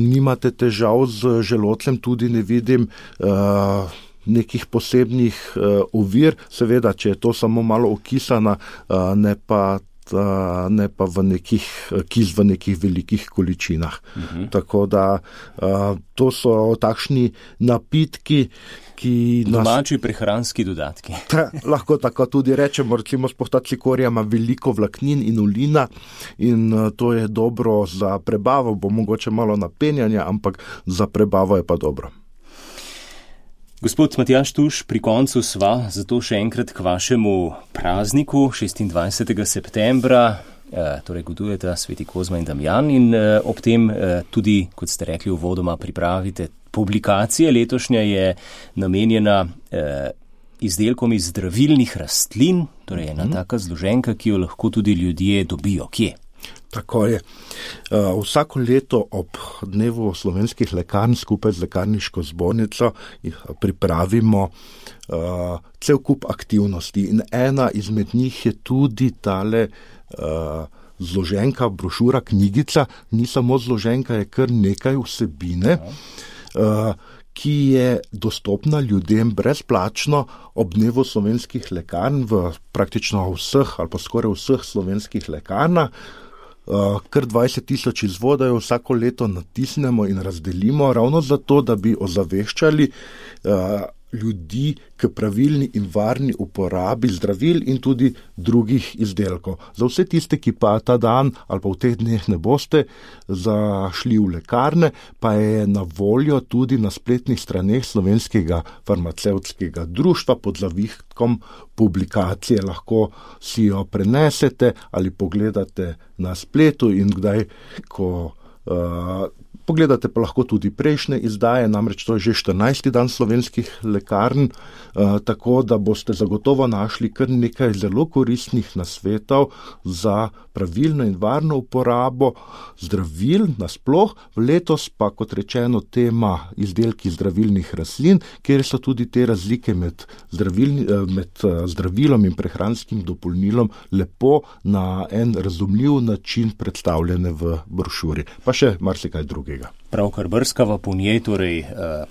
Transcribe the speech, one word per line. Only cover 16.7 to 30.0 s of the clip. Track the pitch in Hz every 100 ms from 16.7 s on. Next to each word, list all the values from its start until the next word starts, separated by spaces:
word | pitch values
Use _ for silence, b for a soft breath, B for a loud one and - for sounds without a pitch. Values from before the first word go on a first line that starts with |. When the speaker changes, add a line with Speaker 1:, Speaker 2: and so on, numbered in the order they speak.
Speaker 1:
takšni | 113 110 113 - 135 120 B B B
napitki, | 123 117 - 156 151 - - 147 123 B B B B
ki | - 127 120 120 120
nas | 107 110
Speaker 2:
Domači | 110 123 139 135
prehranski | 107 101 101 110 120 -
dodatki. | 95 82 71 - - -
Speaker 1:
<laughs> | -
Ta, | 160 147 156
lahko | - 143 - 147
tako | 123 - 123
tudi | 139 131 135
rečemo, | 143 143 120 117
recimo | 104 131 127
sploh | - 123
ta | 131
cikorija | - 123 131 131 123
ima | 117
veliko | 107 113 117 127 135
vlaknin, | 110 104 - 139 143
inulina | 110 113 104 101 147 151 123 B B B B -
in, | 120 113 113
eh, | 110 110
to | 104 120
je | 117 110
dobro | 110 117 117 117 104 95
za | 92 101 98
prebavo, | - 107 107 139 120
bo | 101 98
mogoče | 110 104 110 113
malo | 110 110 104
napenjanja, | 87 - 151 147